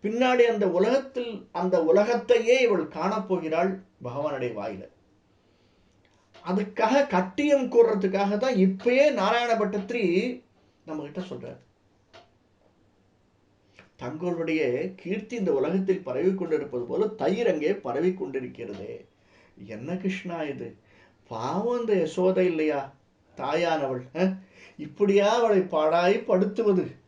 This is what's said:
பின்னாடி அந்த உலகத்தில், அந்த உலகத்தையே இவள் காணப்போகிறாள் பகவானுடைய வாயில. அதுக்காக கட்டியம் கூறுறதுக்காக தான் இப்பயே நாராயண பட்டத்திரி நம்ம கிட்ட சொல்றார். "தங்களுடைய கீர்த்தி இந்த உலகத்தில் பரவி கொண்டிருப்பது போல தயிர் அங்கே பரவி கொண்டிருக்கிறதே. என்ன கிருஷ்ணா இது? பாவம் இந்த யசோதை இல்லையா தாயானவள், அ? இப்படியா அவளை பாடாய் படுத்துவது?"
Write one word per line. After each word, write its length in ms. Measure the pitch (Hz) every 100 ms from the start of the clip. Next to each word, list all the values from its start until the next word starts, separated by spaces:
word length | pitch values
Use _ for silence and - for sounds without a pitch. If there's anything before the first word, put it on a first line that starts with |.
பின்னாடி 380 | 202 233 254 247
அந்த 280 | 233 214 196
உலகத்தில், 760 | 175 214 269 254 247 233 208 -
அந்த 320 | 175 185 180
உலகத்தையே 760 | 160 190 214 226 - 233 226 262
இவள் 260 | 233 185 151
காணப்போகிறாள் 920 | 160 180 214 190 180 160 160 185 190 - _
பகவானுடைய 500 | 123 131 151 135 123
வாயில. 360 | 107 101 95 - _ _ _ _ _ _ _ _ _ _ _ _ _ _ - 170
அதுக்காக 600 | 196 196 - 220 277 269
கட்டியம் 640 | 185 185 - 294 277 254
கூறுறதுக்காக 640 | 233 226 208 190 190 202 208
தான் 160 | 262
இப்பயே 580 | 202 190 190 240 254 294
நாராயண 440 | 233 196 233 240
பட்டத்திரி 880 | 220 202 202 190 - 185 180 247 247 _ _ _ _
நம்ம 180 | - 156
கிட்ட 180 | 143 165
சொல்றார். 360 | 185 123 - - _ _ _ _ _ - _ _ _ _ _ _ _ _ _ _ _ _ _ _ _ - -
"தங்களுடைய 960 | _ 127 160 180 165 160 160 135 127 185
கீர்த்தி 400 | - 170 208 -
இந்த 160 | 240 180
உலகத்தில் 500 | 135 147 190 190 -
பரவி 300 | 131 127 180
கொண்டிருப்பது 500 | 190 160 151 135 123
போல 240 | 123 156 208
தயிர் 440 | - 147 214 226
அங்கே 220 | 156 151
பரவி 360 | 196 127 135 180
கொண்டிருக்கிறதே. 960 | 185 143 135 123 123 101 98 107 - - _ _ _ _ -
என்ன 300 | 101 107 139
கிருஷ்ணா 460 | 185 190 190 180 170
இது? 340 | 151 127 117 - _ _ _ _ _
பாவம் 520 | 113 127 175 233 247
இந்த 140 | 226
யசோதை 440 | 196 156 - 185 185
இல்லையா 560 | 180 160 156 151 - - _ _ _ -
தாயானவள், 640 | 135 156 170 156 135 127 -
அ? 180 | 160 190 190 - - - -
இப்படியா 560 | 147 - 196 202 202
அவளை 260 | 240 226 196
பாடாய் 680 | 180 160 156 170 180 226
படுத்துவது?" 680 | - 185 196 - 214 185 139 -